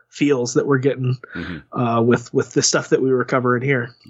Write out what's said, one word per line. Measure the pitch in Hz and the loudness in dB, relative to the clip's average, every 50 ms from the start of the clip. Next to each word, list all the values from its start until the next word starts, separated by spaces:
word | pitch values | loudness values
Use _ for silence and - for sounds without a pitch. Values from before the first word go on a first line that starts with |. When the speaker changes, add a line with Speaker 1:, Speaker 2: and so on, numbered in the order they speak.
| _ _ | _ _
Speaker 1:
feels | - - 151 143 139 123 120 123 - | -4 -2 2 2 2 2 0 0 0
that | 147 - | 0 2
we're | 139 139 131 | 2 0 2
getting, | 127 139 123 127 131 127 127 - - - - | 2 0 0 0 -2 -2 -2 -4 -6 -14 -12
Speaker 2:
Mm-hmm. | 87 85 82 87 76 - _ - - | -10 -10 -10 -10 -12 -14 _ -6 -4
Speaker 1:
uh, | 127 117 117 135 | -2 0 2 2
with, | 117 123 117 113 - - - | 4 4 2 2 0 -2 -2
with | 139 - - - | -2 -2 0 -2
the | 147 | 0
stuff | 135 - - 147 131 - | 0 2 0 0 0 2
that | 160 143 | 0 2
we | 131 131 | 2 2
were | 131 123 123 | 2 0 0
covering | - 143 131 120 123 123 120 | 0 -2 0 2 2 0 0
here. | 127 139 139 123 120 123 - _ _ - | 0 0 -2 -2 -2 -6 -12 _ _ -14